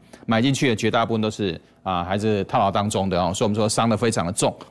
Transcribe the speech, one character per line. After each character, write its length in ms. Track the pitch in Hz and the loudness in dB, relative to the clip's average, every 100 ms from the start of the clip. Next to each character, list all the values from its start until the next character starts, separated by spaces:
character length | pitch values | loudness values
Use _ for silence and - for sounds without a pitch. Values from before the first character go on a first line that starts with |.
| - - | -20 -12
买 160 | - 113 | -2 2
进 140 | 131 | 2
去 140 | 131 139 | 2 2
的 80 | 110 | 2
绝 120 | 110 | 0
大 160 | 117 | 0
部 100 | 113 | 0
分 60 | 113 | 0
都 80 | 107 | -2
是， 320 | 104 98 - - _ | -2 -4 -4 -12 _
啊， 220 | 95 90 | -4 -4
还 120 | 87 101 | -2 -2
是 280 | 110 104 | 0 0
套 160 | 95 131 | 0 0
牢 100 | 101 | 2
当 180 | 104 101 | 2 0
中 220 | 104 95 | 0 0
的 100 | 87 | 0
哦。 140 | 90 | 0
所 100 | 90 | 0
以 0 | 113 | -2
我 20 | |
们 80 | 104 | 0
说 120 | 107 | 0
伤 200 | - 117 | 0 0
得 80 | 107 | 2
非 120 | 117 | 0
常 160 | 117 | 0
的 60 | 120 | -2
重。 260 | - 180 - - | 0 -2 -2 -12